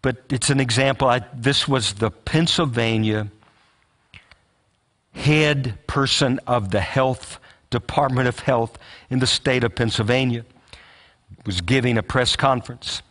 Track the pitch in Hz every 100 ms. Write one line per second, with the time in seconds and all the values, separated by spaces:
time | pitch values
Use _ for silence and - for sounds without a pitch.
0 | 131 120 _ 131 - 139 127 117 135 131
1 | 131 123 - 127 117 139 - 135 110 98
2 | 110 - - 156 165 - 160 117 113 110
3 | 110 107 107 - _ _ _ _ _ _
4 | _ - _ - _ _ _ _ _ _
5 | _ - 143 151 151 143 127 95 - -
6 | 135 - 135 127 - 123 98 104 92 -
7 | 131 123 - - - - _ 120 - -
8 | 143 127 127 120 - 127 113 - - -
9 | - 127 127 - - 127 117 - 113 -
10 | 107 123 131 120 117 _ _ - - -
11 | - _ _ - - 92 87 135 123 117
12 | - 135 123 - 139 127 - 120 - -
13 | -